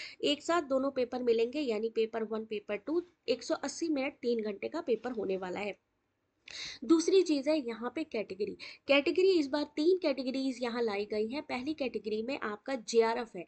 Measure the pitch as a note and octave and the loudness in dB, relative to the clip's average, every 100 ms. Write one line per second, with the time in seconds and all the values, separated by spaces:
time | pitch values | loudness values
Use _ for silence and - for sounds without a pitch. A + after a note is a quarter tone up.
0 | - - C#4 C#4+ - F4 C#4 C4+ C#4 C4 | -14 -2 0 0 2 0 2 0 0 0
1 | A#3+ B3+ B3 A3+ A#3 C#4+ C4+ G#3+ A3+ A3+ | -2 0 2 2 2 0 -2 0 -2 0
2 | A3 A3+ G#3+ A3 A3 G#3 - G#3 - E4+ | 0 -2 -4 -6 -6 -8 -4 -6 -2 -2
3 | F4 _ - B3+ - D#4 C#4 - E4 C#4+ | -2 _ -2 -2 0 -4 -4 -4 -2 0
4 | C4+ - A#3+ A#3 G#3+ G3 A3+ D#4 E4 A3+ | -2 -4 -2 0 -2 -4 -6 -6 -2 -2
5 | B3 A#3 F#3+ F#3+ F#3 F3+ G#3 F#3 _ _ | -2 -4 -2 -2 -4 -6 -6 -8 _ _
6 | _ _ _ _ - - - - A3+ E4 | _ _ _ _ -18 -12 -12 -6 4 4
7 | D#4+ F#4+ F4+ C#4+ C4 D#4 A#3 A3 A#3+ D#4+ | 6 4 6 2 2 0 0 -6 -6 -6
8 | D#4 A3+ F#3+ F#3+ G#3 F3+ - - - C#4 | -6 -6 -6 -6 -6 -8 -14 -8 4 4
9 | C#4 D#4+ F#4+ F4+ C#4 D4 D4 - D#4 F#4 | 6 4 6 6 2 -2 -4 0 2 4
10 | D#4 C4+ C4 C4 C4+ A#3+ B3 A#3+ A#3 G3+ | 2 0 -2 -2 -2 -2 -4 -2 -2 -2
11 | G#3 G#3+ A3 C#4 D4+ B3 C4 D#4 C4 G#3+ | -2 -2 -2 -4 -6 -6 -4 -4 -4 -4
12 | G#3 G#3+ A3+ C#4 A3 G#3 - C4+ - A3+ | -4 -4 -4 -4 -6 -8 -6 -6 2 4
13 | A3+ A#3 A#3 F3+ | 4 2 -6 -10